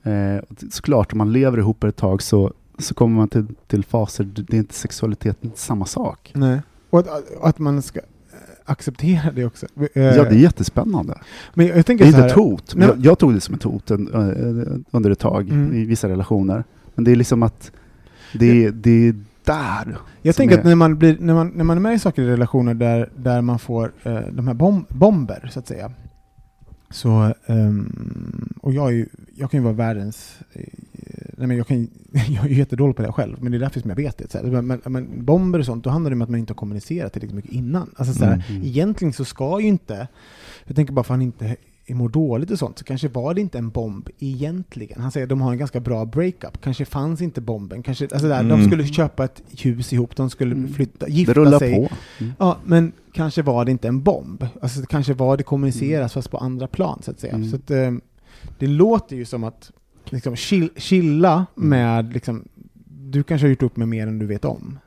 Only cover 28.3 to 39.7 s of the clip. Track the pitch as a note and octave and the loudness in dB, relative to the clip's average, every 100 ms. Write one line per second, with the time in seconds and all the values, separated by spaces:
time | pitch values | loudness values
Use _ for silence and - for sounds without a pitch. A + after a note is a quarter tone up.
28.3 | - - - C#3+ C3+ C#3 A#2 A2 - - | -12 -12 -8 -4 -2 0 -2 -4 -10 -20
29.3 | - C3+ C#3+ A#2 A2 A2+ G#2+ G2+ - - | -10 -4 0 0 0 -2 -4 -8 -12 -20
30.3 | - - - - - - - - - - | -20 -20 -18 -16 -18 -20 -20 -20 -18 -18
31.3 | - B2 B2 A#2 B2+ A#2 - _ C#3+ A2 | -8 -4 -2 -2 -2 -2 -10 _ -2 0
32.3 | A#2 C#3+ C3+ C#3 B2 C#3+ B2+ A2+ - A2 | -2 0 2 0 0 0 0 -4 -4 -6
33.3 | B2+ B2 A#2+ C3+ C3 A2+ F#2+ C#3+ - - | -6 -6 -4 -4 -6 -6 -6 -6 -8 -12
34.3 | - B2 B2 B2 B2 C3 B2+ B2 A#2 A#2+ | -8 -4 -2 -4 -6 -6 -8 -8 -8 0
35.3 | E3+ F#3 F3 B2+ A#2 B2+ D3+ D#3 B2+ A#2 | 2 2 0 -2 -4 -2 -2 -2 -2 -2
36.3 | A#2 A2+ G#2+ G#2 G#2 - E3+ A#2 - A2 | -4 -6 -8 -8 -10 -8 -8 -8 -10 -10
37.3 | G2+ - B2+ B2 F3 - - B2+ B2+ G#2 | -12 -10 -8 -4 -6 -6 -6 -4 0 2
38.3 | F2+ F2+ G2+ C3 B2+ G3 G#3+ E3+ C3 C3+ | 0 -4 -8 -4 -2 -2 -2 -4 -4 -10
39.3 | - C3+ G3 G#3+ | -6 -4 0 0